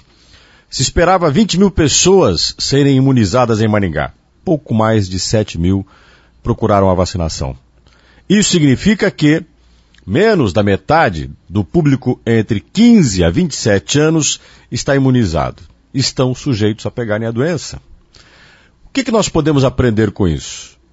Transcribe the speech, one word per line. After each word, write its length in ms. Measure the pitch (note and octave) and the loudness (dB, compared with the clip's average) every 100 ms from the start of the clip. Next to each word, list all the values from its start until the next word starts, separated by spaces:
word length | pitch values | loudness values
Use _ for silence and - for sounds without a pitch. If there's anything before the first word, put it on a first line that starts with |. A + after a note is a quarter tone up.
| _ _ _ - _ _ _ | _ _ _ -20 _ _ _
Se 120 | - | -6
esperava 500 | C3 - E3+ F#3+ E3+ | -4 0 2 2 2
vinte 260 | C#3 G#3+ E3+ | 0 0 2
mil 140 | G3 | 0
pessoas 840 | - D3+ - F3 G3 C3+ E2 - - | 2 0 2 4 4 4 0 -4 -6
serem 400 | - C#3 C#3+ C3+ | -2 0 2 4
imunizadas 640 | C3+ B2+ G2+ A#2 B2 A2 | 2 2 2 2 0 0
em 60 | A2 | 0
Maringá. 420 | G#2+ F#2+ D2+ C2+ - _ _ | 0 -2 -4 -6 -10 _ _
Pouco 300 | - D#3 - | -4 -4 -2
mais 340 | A2+ A2 A2 F#2+ | -2 2 0 -2
de 120 | F#2 | -4
sete 380 | - A2 G2+ E2+ | -4 -2 -2 -4
mil 300 | E2+ G2 F#2+ _ _ _ _ _ | -2 -2 -4 _ _ _ _ _
procuraram 460 | - A#2 A2 G2+ F#2+ | -6 -4 0 2 2
a 40 | |
vacinação. 640 | F2+ F2+ F2+ D#2+ - C2+ B1+ _ _ _ _ _ _ - | 2 -2 -4 -6 -6 -8 -10 _ _ _ _ _ _ -2
Isso 220 | G3+ G3+ | 0 2
significa 600 | F3+ D3 B2 F#3+ G#3+ G3+ | 2 2 2 2 0 0
que 320 | - D3 D#3+ E3 _ _ _ _ _ - | 0 0 0 -2 _ _ _ _ _ -6
menos 460 | A2+ A3 G#3 A2+ | 0 2 2 0
da 120 | E2+ | 0
metade 680 | G2+ G2 - D#3 D3 D#2+ C2 D2 - | 0 0 0 2 2 -2 -10 -14 -8
do 160 | F2+ | -6
público 560 | G2+ E3+ D3 C3+ B2 B2 - | -2 0 2 0 -2 -4 0
entre 340 | A2+ G#2+ G#2 | 0 0 -4
quinze 640 | - - A#3+ A3+ C#3+ F#2 | -4 2 6 6 4 2
a 60 | E2+ | 0
vinte 240 | F#2 F3 | 0 -2
e 20 | - | -4
sete 420 | A#2 G2+ - C#3+ | -2 -2 0 0
anos 440 | D#3 D#3+ C#3 - - - - | 2 0 -2 -6 -12 -20 -12
está 280 | A#2 - C#3 | -8 -2 0
imunizado. 680 | C3 B2+ G#2 D#2 C2 - - _ _ | 2 2 2 -2 -4 -8 -20 _ _
Estão 440 | C#3 B2+ - B2+ B2 | -6 -6 -2 -4 -4
sujeitos 500 | D3 A2 G#2 G#2+ - | -4 -2 -2 -2 -8
a 60 | |
pegarem 360 | - A2+ G#2 A2+ | -8 -4 -4 -4
a 40 | |
doença. 500 | A#2 D3+ D#3+ - - _ - _ _ - _ - _ _ _ - | -4 -4 -4 -10 -18 _ -20 _ _ -20 _ -20 _ _ _ -12
O 40 | |
que 100 | C4+ | -6
que 80 | B3+ | -2
nós 160 | A3+ F#3 | 0 0
podemos 360 | E3 D3+ C#3+ | 0 0 2
aprender 480 | C3 - B2+ G#2 G#2+ | 0 0 0 2 0
com 160 | - F#2+ | 0 -2
isso? 500 | D2 - - - _ _ | -2 -8 -16 -20 _ _